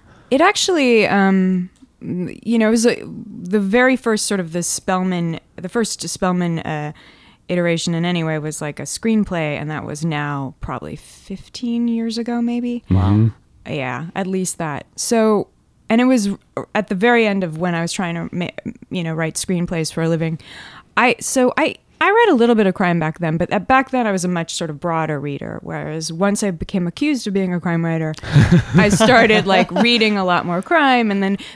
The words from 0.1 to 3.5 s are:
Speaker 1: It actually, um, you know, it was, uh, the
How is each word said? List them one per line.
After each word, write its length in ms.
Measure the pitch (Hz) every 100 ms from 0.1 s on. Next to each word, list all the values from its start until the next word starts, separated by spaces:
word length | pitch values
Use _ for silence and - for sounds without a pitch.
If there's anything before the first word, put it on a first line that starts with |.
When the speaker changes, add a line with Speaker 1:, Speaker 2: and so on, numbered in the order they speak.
| - -
Speaker 1:
It 100 | 277
actually, 680 | 359 415 - 339 254 226 196
um, 600 | 202 190 190 185 185 180 _ - -
you 560 | - 180 - - - 233
know, 100 | 220
it 20 |
was, 160 | 233 233
uh, 80 | -
the 560 | - - - - 180